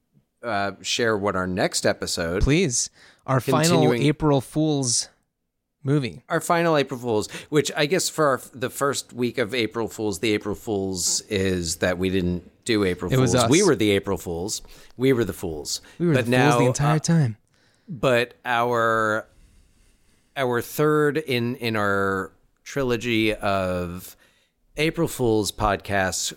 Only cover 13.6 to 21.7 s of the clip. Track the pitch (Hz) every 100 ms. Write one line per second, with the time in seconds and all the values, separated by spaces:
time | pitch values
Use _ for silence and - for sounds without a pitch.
13.6 | 202 120 107 98 98 92 92 82 98 -
14.6 | - - - - 131 123 101 - 90 76
15.6 | 69 - - - 170 135 117 127 123 120
16.6 | 120 131 143 156 - 165 131 107 _ _
17.6 | _ _ - 131 139 120 123 - 123 120
18.6 | 120 120 117 113 110 107 - _ - _
19.6 | _ _ _ _ _ _ _ 143 127 120
20.6 | 110 - 151 151 147 143 156 123 120 131
21.6 | 117